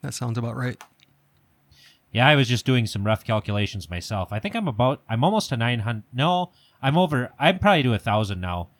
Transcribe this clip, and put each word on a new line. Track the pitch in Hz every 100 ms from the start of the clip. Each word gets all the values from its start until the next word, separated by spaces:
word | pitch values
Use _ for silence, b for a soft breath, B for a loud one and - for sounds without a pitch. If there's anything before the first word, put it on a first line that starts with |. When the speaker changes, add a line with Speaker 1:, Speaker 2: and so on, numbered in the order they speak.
Speaker 1:
That | 139
sounds | - 123 117
about | 117 117
right. | 123 120 - _ _ _ _ _ _ _ _ b b b _
Speaker 2:
Yeah, | 113 127
I | 147
was | 123
just | 120 -
doing | 127 110
some | - 101
rough | 110 -
calculations | 110 - 104 101 101 80
myself. | 87 - 104 92
I | 104
think | 202 226
I'm | 190
about, | 107 127 143 _
I'm | 113
almost | 151 214 -
to | 127
nine | 113 120
hundred. | 107 113 -
No, | 120 151 180 180 b b b
I'm | 135 151
over, | 180 143 123 -
I'm | 147 185
probably | 208 185
to | 127
a | 110
thousand | - 107 104 95
now | 90 87 87 _